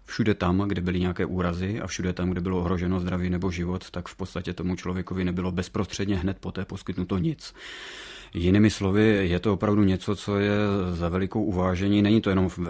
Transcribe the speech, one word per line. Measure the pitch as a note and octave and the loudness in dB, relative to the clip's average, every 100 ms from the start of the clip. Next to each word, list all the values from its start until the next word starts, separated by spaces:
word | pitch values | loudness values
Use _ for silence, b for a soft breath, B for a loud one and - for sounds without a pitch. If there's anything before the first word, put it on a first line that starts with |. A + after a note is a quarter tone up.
| - | -8
všude | - G#2+ | -2 0
tam, | G2+ F2 F#2 G2+ | 2 2 2 0
kde | F#2 | -2
byly | F2+ F2+ | 0 0
nějaké | F2+ F2 F#2 | 0 0 -2
úrazy | F2+ F2 E2+ F#2+ A2+ | 0 -2 -2 -4 -4
a | - | -6
všude | - F2+ | -4 -4
tam, | F2 F2+ | -2 -2
kde | F2+ | -2
bylo | F2+ F#2 | -2 0
ohroženo | F2 F2+ F2+ F#2 | 0 0 0 0
zdraví | F2 F2+ F2+ | 0 -2 -2
nebo | F2+ F#2+ | -2 -2
život, | F2 F2 F2+ - | -2 -4 -4 -8
tak | F2 F2 | -10 -10
v | - | -10
podstatě | F#2 - F2+ | -10 -8 -6
tomu | E2+ F2 F2+ | -4 -4 -4
člověkovi | F2+ F2+ F2+ F#2 | -4 -6 -4 -2
nebylo | F2+ F2+ F2+ | -2 -2 -2
bezprostředně | F2 F2+ - F#2+ - G2+ F#2+ | -2 -4 -4 -4 -4 -2 0
hned | F#2 F#2+ | -2 -4
poté | F#2 F#2 F#2 | -8 -8 -8
poskytnuto | F#2+ - F2+ F2+ F#2+ | -8 -6 -4 -2 0
nic. | D#3+ - - B B B B B B B B F#2+ | 0 -2 -10 B B B B B B B B 0
Jinými | F2 G2+ G#2+ | 4 6 6
slovy, | - G2 G2+ A2 G2+ F#2 | 4 2 4 6 4 2
je | F2 | 2
to | G#2+ | 2
opravdu | F#2+ G#2+ G#2 | 2 2 4
něco, | G2 F#2 - G2 | 4 4 -2 -6
co | - G2+ | -2 0
je | G2+ G#2 G#2 G2+ F2+ | 2 2 2 0 -2
za | E2+ E2+ | -2 0
velikou | F2+ F#2+ A2 | 0 -2 -2
uvážení. | G#2+ F2+ F#2 F2 G2 G#2 | 0 2 2 2 2 4
Není | G#2 A2 | 6 6
to | G2+ | 4
jenom | F#2+ F#2 | 2 2
v, | F2+ | -2